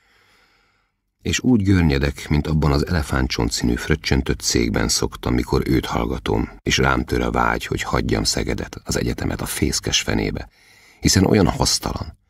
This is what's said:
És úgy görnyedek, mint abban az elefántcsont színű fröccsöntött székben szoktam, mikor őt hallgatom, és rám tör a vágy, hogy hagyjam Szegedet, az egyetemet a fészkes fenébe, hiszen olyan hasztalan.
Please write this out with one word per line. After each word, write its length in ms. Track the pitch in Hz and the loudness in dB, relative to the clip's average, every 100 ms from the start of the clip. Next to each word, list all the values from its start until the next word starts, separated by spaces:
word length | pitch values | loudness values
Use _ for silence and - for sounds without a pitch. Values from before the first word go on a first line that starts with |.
| _ _ _ _ _ _ _ _ _ _ _ _ | _ _ _ _ _ _ _ _ _ _ _ _
És 180 | - - | -4 -2
úgy 240 | 127 120 | 2 4
görnyedek, 680 | 95 95 80 67 71 - - | 4 4 4 4 0 -2 0
mint 180 | 73 80 | 0 2
abban 240 | 78 73 | 2 2
az 160 | 71 - | 2 0
elefántcsont 640 | 87 - 65 65 - 58 | -2 0 0 0 0 -2
színű 240 | - 60 58 | 0 -2 -2
fröccsöntött 680 | - 80 - 67 67 - | -2 -2 0 0 0 -2
székben 460 | - 58 57 53 57 | 0 0 0 0 0
szoktam, 460 | - - - - | 0 -2 -4 -2
mikor 340 | 62 60 65 - | -2 0 -2 2
őt 180 | 62 - | 0 0
hallgatom, 640 | 55 57 64 - 53 - - | -4 -2 -4 -2 -2 -2 -6
és 160 | - - | -2 2
rám 260 | 67 64 | 2 2
tör 180 | - 60 | 0 -2
a 100 | 60 | 0
vágy, 340 | 60 58 58 - | 0 0 0 -4
hogy 160 | - | -6
hagyjam 420 | - 64 57 53 | -2 -2 0 0
Szegedet, 580 | 53 60 57 - - - | 0 -2 -4 -4 -6 -12
az 140 | - - | -6 -4
egyetemet 440 | 58 - - - | -2 -2 -4 -4
a 40 | - | -6
fészkes 560 | - - - - 58 | -2 -2 0 0 -2
fenébe, 480 | - 55 50 - - _ _ _ - - | 0 -2 -2 -6 -10 _ _ _ -20 -2
hiszen 260 | - 98 95 | 2 4 6
olyan 240 | 107 78 | 6 4
hasztalan. 680 | 62 - - - - - - | 2 0 0 -4 -6 -10 -14